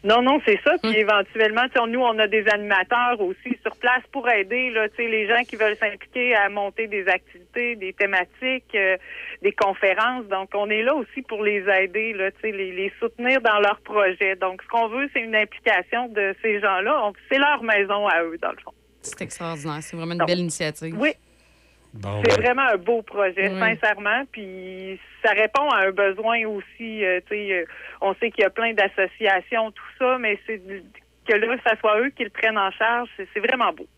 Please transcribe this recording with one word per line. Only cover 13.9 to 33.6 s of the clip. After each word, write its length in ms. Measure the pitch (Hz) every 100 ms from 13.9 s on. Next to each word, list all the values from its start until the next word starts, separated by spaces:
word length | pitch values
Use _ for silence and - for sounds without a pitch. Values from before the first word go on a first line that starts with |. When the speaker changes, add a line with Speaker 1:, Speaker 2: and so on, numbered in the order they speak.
| 208 196 185 196 190
Speaker 1:
Donc, 240 | 190 185
ce 40 | -
qu'on 180 | 233 226
veut, 220 | 233 277
c'est 60 | 269
une 140 | 226 220
implication 720 | 208 - - 196 180 233 247
de 260 | 208 196 190
ces 200 | 220 208
gens-là. 400 | 202 185 208 302
On, 80 | 208 202 -
c'est 80 | 269
leur 240 | 285 285
maison 440 | 226 208 196 202 208
à 160 | 165
eux, 140 | 165 165
dans 100 | -
le 60 | -
fond. 80 | - - _ _
Speaker 2:
C'est 200 | - -
extraordinaire. 580 | 180 - 170 165 147 151
C'est 160 | 156 170
vraiment 160 | 165
une 60 | 175
Speaker 1:
Donc, 80 | 170
Speaker 2:
belle 100 | 180
initiative. 560 | 175 - 156 151 165 165
Speaker 1:
oui. 140 | 285 - _ _ _ _ _ _ _
Speaker 3:
Bon, 300 | 110 98 104
Speaker 1:
C'est 140 | 226 -
Speaker 3:
ben. 60 |
Speaker 1:
vraiment 240 | 233 247 269
un 60 | 202
beau 240 | 175 233
projet, 480 | 214 202 196 180 196
Speaker 2:
Oui. 80 | 190
Speaker 1:
sincèrement. 640 | 220 226 220 202 208 226 277
Puis 680 | - 196 185 185 190 190 190 - - 226
ça 60 |
répond 360 | 202 214 277 294
à 160 | 226 190
un 20 |
besoin 540 | 190 202 190 220 233 220
aussi. 580 | 208 - - 226 220
Euh, 160 | 190 180 -
tu 80 | 208
sais, 160 | 202
euh, 140 | 185 165 - - -
on 120 | 196
sait 160 | 190 233
qu'il 140 | -
y 20 | 196
a 60 |
plein 220 | 202 233 220
d'associations, 960 | 196 202 190 - 214 190 185 226 220
tout 120 | - - -
ça, 200 | 254 254
mais 180 | 226 202 -
c'est 140 | 220 185
d-, 160 | 196 180 - _ _ -
que 60 |
là, 220 | 208 220 254 -
ça 100 | 220
soit 200 | 220 214
eux 100 | 262 -
qui 80 | 233
le 40 |
prennent 300 | - 220 220
en 100 | 196
charge, 400 | - 220 240 240 -
c'est, 100 | 233
c'est 60 | 214
vraiment 340 | 220 254